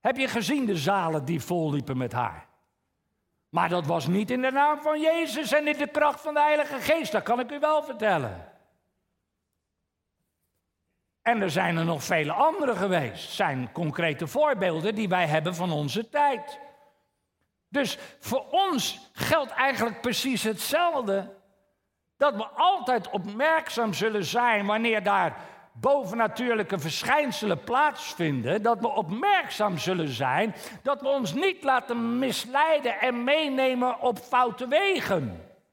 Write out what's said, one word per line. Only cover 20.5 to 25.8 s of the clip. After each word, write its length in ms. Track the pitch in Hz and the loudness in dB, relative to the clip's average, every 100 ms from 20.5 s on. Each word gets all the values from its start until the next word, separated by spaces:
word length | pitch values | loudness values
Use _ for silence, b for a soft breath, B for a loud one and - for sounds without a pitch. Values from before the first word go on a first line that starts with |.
| 208 - 302 349 302 214 196 190 - _ _ _ _ _ _ _ _ | -4 -2 2 2 0 0 -2 -2 -16 _ _ _ _ _ _ _ _
Dat 180 | 285 | 2
we 120 | 208 214 | 2 -8
altijd 640 | - 349 381 247 247 180 | 2 4 4 0 -2 0
opmerkzaam 840 | 208 185 208 302 320 - - 220 | -6 -6 0 2 2 0 -2 -2
zullen 320 | 165 220 208 | 0 0 0
zijn 420 | 156 226 240 214 202 | -2 0 2 2 2
wanneer 360 | 214 233 220 | 0 2 0
daar 340 | 196 202 170 - B B B | 2 2 2 -2 B B B
bovennatuurlijke 1040 | - | -2